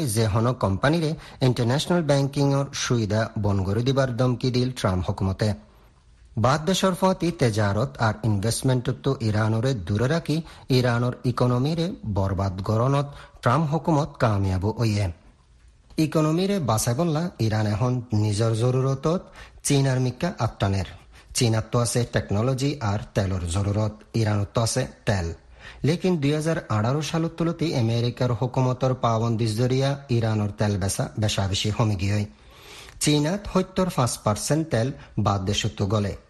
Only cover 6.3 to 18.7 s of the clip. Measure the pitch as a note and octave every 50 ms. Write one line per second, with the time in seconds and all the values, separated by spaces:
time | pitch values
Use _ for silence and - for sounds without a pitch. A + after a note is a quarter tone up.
6.3 | - A2+ G#2 B2+ D3 D3+ D#3 F#3 F#3+ - G3+ F#3+ F3+ - F#3+ F#3 F#3 - D#3+ F3
7.3 | E3 - C3+ A#2 G2+ A2 G#2 G2+ G2 G#2+ B2+ C3+ - - A#2+ A2 G#2 - - A2+
8.3 | G#2 G2 G#2 A#2 A2+ - - C3 B2+ B2 A2+ C3+ A2+ - - C#3 C3+ - A2+ A2
9.3 | G2+ G#2+ A2 A2 A2 A2+ A#2 C3+ C3+ G#2 E2+ G#2+ G2+ G#2 A#2+ C3 D#3+ E3+ - -
10.3 | D3 E3 D#3+ - - - - - C3 B2+ B2 B2 A#2+ A#2 B2 B2 - - - B2+
11.3 | A#2 - B2 B2 B2 B2 C3 D3+ E3+ E3 E3 F#3 - - - A2+ F#2 G2 F#2+ F#2+
12.3 | F#2+ F#2 G2 F#2+ F2 F#2+ F#2+ G#2+ G#2+ A2 A#2+ C3+ C#3 C#3+ C#3+ C#3+ - - - -
13.3 | - - - B2 A#2+ D#3+ E3 C#3 D#3 D#3+ - F3+ D#3+ C#3 D3+ C#3+ - - B2+ A2
14.3 | G#2 G2 G2 F#2+ F#2 F2+ F2+ G#2+ G#2+ - A#2 A2 G#2 G#2 G2+ F2 E2 - - -
15.3 | - _ _ _ - _ - - - _ _ - - - D#3 C#3 - D#3+ D#3 D#3
16.3 | D#3+ E3+ F#3+ G3 G3+ G3 C#3+ - A2 A2 - B2 A#2+ C#3 F3 E3+ D3 D3+ F3 F3+
17.3 | - - A2+ A2 G#2+ G#2+ G#2+ G#2 G#2 F#2+ B2+ B2 B2+ B2 A2+ - A2 G#2 G#2+ G#2+
18.3 | G2+ G#2 A#2 A2+ A2+ A2 A#2+ B2+